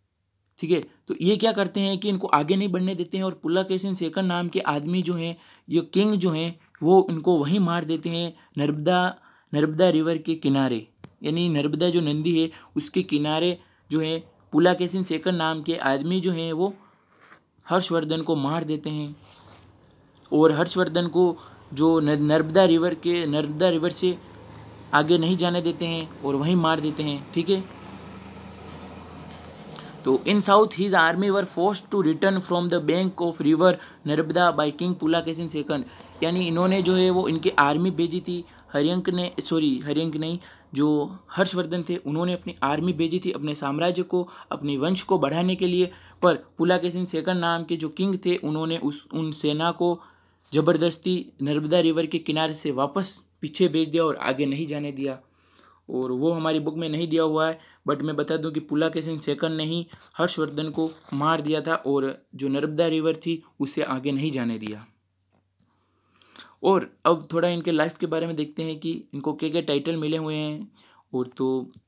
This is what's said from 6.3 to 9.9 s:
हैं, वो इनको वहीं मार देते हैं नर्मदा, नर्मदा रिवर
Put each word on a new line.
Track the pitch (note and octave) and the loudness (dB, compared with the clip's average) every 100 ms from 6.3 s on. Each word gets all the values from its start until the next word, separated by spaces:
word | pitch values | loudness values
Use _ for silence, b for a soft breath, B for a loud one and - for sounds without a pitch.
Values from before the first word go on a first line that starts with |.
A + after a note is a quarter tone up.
हैं, | D#3 E3+ E3+ b b | 0 -2 -6 b b
वो | D#3 F#3+ F#3 | 6 6 6
इनको | D#3+ D3+ E3+ | 2 2 2
वहीं | C#3+ G3+ | 4 2
मार | F3 E3+ D#3 | 2 0 -2
देते | D#3+ E3+ | -4 -4
हैं | E3+ E3+ - b b | -4 -4 -8 b b
नर्मदा, | D3 D3+ D3+ F3+ F3+ - b b b | 0 0 2 4 2 -2 b b b
नर्मदा | D3 D3+ D#3 | 0 2 4
रिवर | F#3 | 4